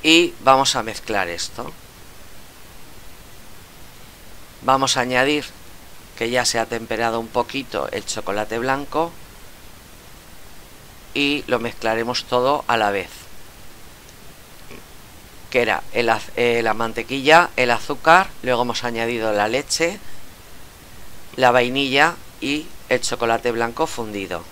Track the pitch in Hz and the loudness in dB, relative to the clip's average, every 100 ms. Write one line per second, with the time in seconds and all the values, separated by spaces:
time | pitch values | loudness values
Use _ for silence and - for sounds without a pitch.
0 | 156 165 170 - 117 135 131 127 113 104 | 8 8 6 2 6 8 6 2 -4 -8
1 | - 104 90 85 - - 139 - - - | -2 -2 0 -4 -8 -8 -10 -12 -18 -20
2 | - - - - - - - - - - | -20 -18 -16 -16 -16 -18 -18 -16 -16 -14
3 | - - - - - - - - - - | -14 -14 -16 -16 -16 -16 -16 -16 -16 -16
4 | - - - - - - - 135 135 135 | -18 -18 -16 -14 -16 -6 2 4 4 2
5 | 123 127 135 147 - - - - - - | 2 4 4 2 -2 -14 -18 -18 -18 -18
6 | - - 113 123 120 117 113 117 113 110 | -18 -6 0 2 2 0 0 -4 -4 -2
7 | 117 117 113 123 117 139 127 98 67 - | 0 0 -2 -2 -2 -4 -4 -4 -4 -4
8 | 104 - 101 101 107 110 127 135 143 151 | -6 -6 -2 -2 -2 -2 0 -2 -2 -2
9 | 165 - - - - - - - - - | -2 -6 -18 -18 -18 -18 -18 -20 -20 -20
10 | - - - - - - - - - - | -18 -20 -18 -16 -16 -16 -16 -18 -18 -18
11 | - - 143 147 - 123 117 - 113 113 | -8 -2 0 0 0 -2 -2 -4 -2 0
12 | 117 123 - 123 127 147 - 117 107 101 | 0 -4 0 2 2 0 2 2 2 0
13 | 90 - - - - - - - - - | -4 -12 -14 -14 -14 -16 -16 -16 -18 -18
14 | - - - - - - - - - - | -20 -18 -18 -18 -18 -16 -14 -14 -16 -18
15 | - - - - - 127 117 92 - - | -18 -18 -18 -18 -2 2 2 0 0 0
16 | 117 113 - - 120 117 113 110 117 - | 2 2 0 0 2 2 2 0 0 -2
17 | 113 135 135 160 175 - 123 120 - 143 | -4 0 8 8 8 2 2 2 0 0
18 | - 170 196 - 127 123 123 113 120 117 | 8 8 6 -2 0 2 2 0 -2 -2
19 | 117 120 110 104 107 123 147 - 165 214 | -2 0 0 2 2 0 -2 0 0 -2
20 | - - - - - - - - - - | -6 -6 -8 -14 -18 -18 -18 -20 -18 -14
21 | - - - - 127 123 123 135 139 135 | -12 -10 -10 4 6 8 4 0 2 4
22 | 156 175 - - 131 147 165 - - 127 | 4 2 -12 -8 -2 -2 -4 -12 0 0
23 | - 131 117 113 120 117 117 113 160 - | 0 0 2 2 0 0 -2 -2 -4 -2
24 | 110 101 95 87 85 | -6 -6 -4 -6 -8